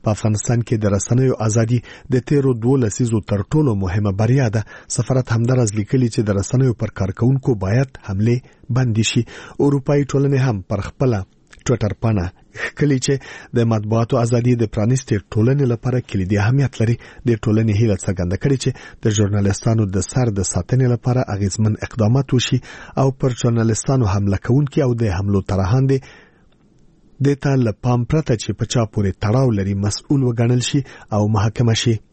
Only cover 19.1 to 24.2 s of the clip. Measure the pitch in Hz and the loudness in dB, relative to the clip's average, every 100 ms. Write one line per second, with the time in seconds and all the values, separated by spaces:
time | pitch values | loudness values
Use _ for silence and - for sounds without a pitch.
19.1 | 107 101 104 101 98 120 113 104 98 - | 0 0 2 0 0 0 0 0 -2 -2
20.1 | 131 120 98 92 95 - 127 127 120 123 | -2 0 -2 -2 -4 -2 0 2 0 0
21.1 | 123 - 98 101 - 107 104 - - 107 | -2 -2 -2 -2 0 0 -2 -6 -2 2
22.1 | 131 135 127 - 127 - - - - 135 | 2 2 0 0 -2 -4 -20 -8 0 0
23.1 | 131 135 117 123 117 113 107 - 135 107 | 0 -4 0 0 2 0 0 0 0 2
24.1 | 101 | 0